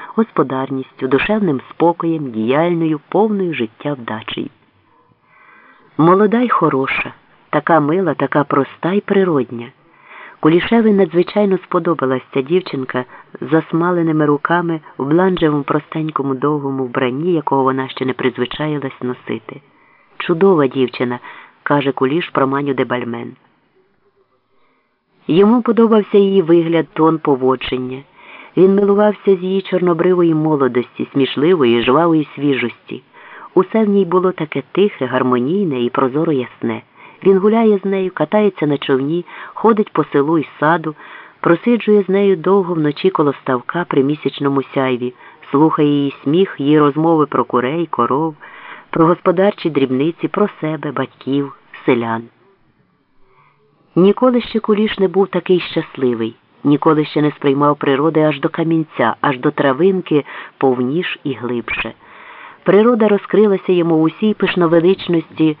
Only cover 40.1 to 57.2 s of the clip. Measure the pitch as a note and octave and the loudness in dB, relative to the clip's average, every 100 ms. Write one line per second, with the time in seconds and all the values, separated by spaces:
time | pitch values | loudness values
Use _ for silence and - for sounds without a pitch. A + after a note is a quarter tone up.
40.1 | D3 C#3+ E3 C3+ - D3+ E3+ D#3+ D3+ - | 0 0 0 -2 -4 0 0 -2 -12 -16
41.1 | - - _ - E3+ A#3+ A#3 G#3+ G#3 F#3 | -20 -20 _ 0 0 2 0 4 2 2
42.1 | G3 G3+ F#3 E3 G3+ F3 E3+ D3 C#3+ F#3+ | 2 2 2 2 0 0 -2 -2 0 -2
43.1 | F#3 C#3+ C3 - B2+ - E3+ F3 C#3+ C3+ | 0 0 -2 -2 -4 -4 -6 -2 0 0
44.1 | D3+ C#3 - C#3+ C#3 C3 C#3 C3 B2 B2 | 0 -4 -2 0 0 0 -2 -2 -2 -4
45.1 | - - - - C#3 D#3+ D#3 D3 C#3+ C#3 | -8 -20 -20 -2 2 2 4 2 2 0
46.1 | - C3+ E3 G3 - C#3 D3+ D3 C#3+ D#3+ | -4 -2 2 0 0 2 4 4 2 2
47.1 | D#3+ C#3+ - A#2+ B2 B2 E3 E3 - A#2 | 2 0 0 0 0 -2 -4 -6 -2 -2
48.1 | C3 D#3+ D3+ - - - - - - E3 | -2 -4 -8 -18 -20 -20 -20 -8 0 2
49.1 | F3 F#3 F3+ G3+ - E3+ C#3+ C3 C3 D#3 | 2 0 2 0 0 -2 0 0 0 -2
50.1 | E3+ E3 - G#3 - D#3 D#3 D3+ C3+ C3+ | -4 -6 -2 -2 -4 -8 -6 -6 -6 -8
51.1 | - - C#3 C#3 - _ - - A#2+ A#2 | -8 -4 -4 -4 -10 _ -8 -2 0 0
52.1 | A2+ A#2 _ _ _ _ _ _ _ _ | -6 -8 _ _ _ _ _ _ _ _
53.1 | _ _ _ _ _ _ _ _ - F#3+ | _ _ _ _ _ _ _ _ 0 2
54.1 | - B3+ A#3+ - A3 - G#3 G#3+ - F#3 | 2 2 0 -2 -4 -2 0 0 0 -2
55.1 | F3+ F#3+ F3+ E3+ F3+ - E3 D#3 - C3 | 0 0 -2 0 0 -2 -6 -8 -4 -2
56.1 | A2+ A2+ - _ _ C#3+ C#3+ E3 D3+ D3 | -2 -6 -8 _ _ 0 2 2 2 0
57.1 | D#3 | 0